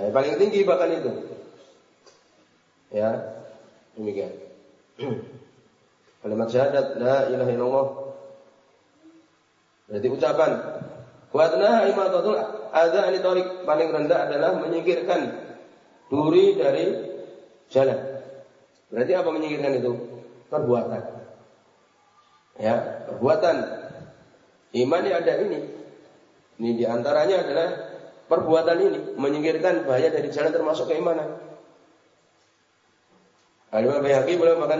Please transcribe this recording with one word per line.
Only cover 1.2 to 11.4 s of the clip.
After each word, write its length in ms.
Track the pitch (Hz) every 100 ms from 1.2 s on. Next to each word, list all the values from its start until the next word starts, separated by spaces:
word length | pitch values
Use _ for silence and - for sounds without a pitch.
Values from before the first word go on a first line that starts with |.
| - - - - - _ _ _ - _ _ _ _ _ _ _ _
Ya, 180 | 104 107 117 - - - - - _ _ -
demikian. 360 | 107 98 92 - - - _ _ _ -
<clears throat> 420 | 139 117 - - - _ _ _ _ _ _ _
Kalimat 320 | 107 110 113
syahadat 480 | 123 139 143 131 -
la 320 | 123 135 135
ilaha 180 | 127 123
illallah. 360 | 120 123 135 135 - - - - - - _ _ _ _ _ - - _ _ _ _ _ _ -
Berarti 180 | 104 127
ucapan. 440 | 131 151 151 156 117 - - - - - - -
Wa 80 | 143